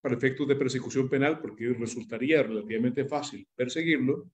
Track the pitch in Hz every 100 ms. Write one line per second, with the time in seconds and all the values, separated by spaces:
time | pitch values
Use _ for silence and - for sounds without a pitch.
0 | 139 117 135 131 139 139 131 127 123 131
1 | 131 139 139 156 107 - 120 117 113 123
2 | 113 113 131 156 110 110 107 110 123 143
3 | 143 143 143 - - - 127 160 165 147
4 | 127 165 -